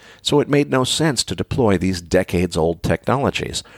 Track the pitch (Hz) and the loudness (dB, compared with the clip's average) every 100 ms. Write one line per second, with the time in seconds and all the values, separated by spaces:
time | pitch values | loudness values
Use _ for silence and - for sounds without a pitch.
0 | - - - 147 135 143 143 135 127 - | -20 -10 0 0 2 0 0 0 0 0
1 | 160 123 - 90 - 156 113 92 92 90 | 0 -2 -4 -6 -4 0 2 2 0 -2
2 | 87 90 92 90 90 85 80 85 - 85 | 0 0 2 0 0 0 0 0 -2 -2
3 | - 123 120 - 73 - - | 0 0 0 -2 -4 -8 -10